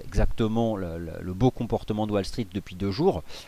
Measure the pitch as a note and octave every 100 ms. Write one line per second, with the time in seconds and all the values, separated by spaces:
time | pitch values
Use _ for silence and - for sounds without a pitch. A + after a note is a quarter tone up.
0 | - - G#2+ - A2 A2+ A2+ G2+ F2 E2
1 | E2 E2+ F2 F#2 B2+ - A2+ A2+ - G#2+
2 | G#2+ G2+ F#2+ - G#2+ G2 - F#2 G2 G2
3 | F3+ F#2 - -